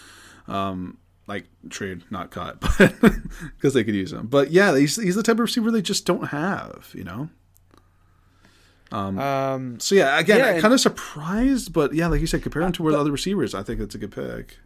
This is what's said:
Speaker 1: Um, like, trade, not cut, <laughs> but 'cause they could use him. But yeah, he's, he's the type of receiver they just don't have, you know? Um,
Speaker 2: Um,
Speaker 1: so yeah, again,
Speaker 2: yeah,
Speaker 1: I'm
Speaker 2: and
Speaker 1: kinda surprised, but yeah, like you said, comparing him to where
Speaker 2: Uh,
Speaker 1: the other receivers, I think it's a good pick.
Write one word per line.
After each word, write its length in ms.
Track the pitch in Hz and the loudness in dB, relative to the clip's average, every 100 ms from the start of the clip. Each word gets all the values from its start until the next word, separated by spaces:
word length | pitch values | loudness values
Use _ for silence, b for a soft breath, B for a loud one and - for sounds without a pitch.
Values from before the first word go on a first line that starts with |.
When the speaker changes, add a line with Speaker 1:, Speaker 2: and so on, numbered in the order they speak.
| B B B B - | B B B B -8
Speaker 1:
Um, 500 | 98 98 92 90 - _ _ - | -4 -4 -6 -10 -14 _ _ -12
like, 180 | 101 - _ - | -12 -12 _ -18
trade, 320 | - 101 90 - | -10 -10 -10 -12
not 220 | 95 85 | -12 -10
cut, 260 | - 87 - | -10 -12 -4
<laughs> 180 | - - | -2 4
but 360 | 196 - 226 - - B 156 - | 4 6 4 2 -4 B -16 -4
'cause 140 | 143 | 0
they 100 | 127 | 2
could 100 | 110 | 0
use 180 | 104 92 | -2 -4
him. 140 | 113 110 | -8 0
But 240 | 139 139 | 0 4
yeah, 260 | 170 202 135 | 4 6 4
he's, 200 | 147 180 | 2 0
he's 180 | 202 | 0
the 80 | 190 | 0
type 120 | 226 | 2
of 60 | 226 | 2
receiver 300 | 233 - 220 | 0 0 0
they 120 | 226 | 0
just 220 | 196 196 - | 0 -2 0
don't 200 | 175 143 | -2 -2
have, 600 | 147 180 185 - - - | -4 -4 -4 -8 -16 -16
you 100 | - | -14
know? 240 | 95 95 156 - _ _ _ _ b b b b b b b b b b b | -12 -10 -10 -14 _ _ _ _ b b b b b b b b b b b
Um, 280 | 110 98 98 | -6 -4 -4
Speaker 2:
Um, 640 | 139 139 135 131 131 117 | -2 -2 -2 -4 -6 -8
Speaker 1:
so 140 | - | 2
yeah, 240 | 196 139 147 | 4 4 4
again, 200 | 170 208 | 4 6
Speaker 2:
yeah, 80 | 262 | 6
Speaker 1:
I'm 60 | |
Speaker 2:
and 80 | 175 | 4
Speaker 1:
kinda 160 | 214 254 | 4 6
surprised, 920 | 214 - - 151 156 208 262 262 - | 4 0 -8 -10 -6 0 2 0 0
but 220 | 165 143 | 0 0
yeah, 120 | 151 170 | 2 0
like 120 | 147 | 0
you 60 | 156 | 0
said, 160 | 160 | -2
comparing 260 | - 143 180 | -4 -2 -2
him 40 | |
to 80 | 175 | 0
where 100 | 160 | 2
Speaker 2:
Uh, 40 | 151 | 2
Speaker 1:
the 40 | |
other 100 | 147 | 2
receivers, 420 | 143 180 196 110 | 0 -2 -2 -2
I 80 | 95 | -4
think 180 | 98 110 | -6 -6
it's 140 | 104 | -8
a 40 | 104 | -8
good 140 | 104 | -10
pick. 460 | - 135 117 117 - | -8 -8 -10 -12 -20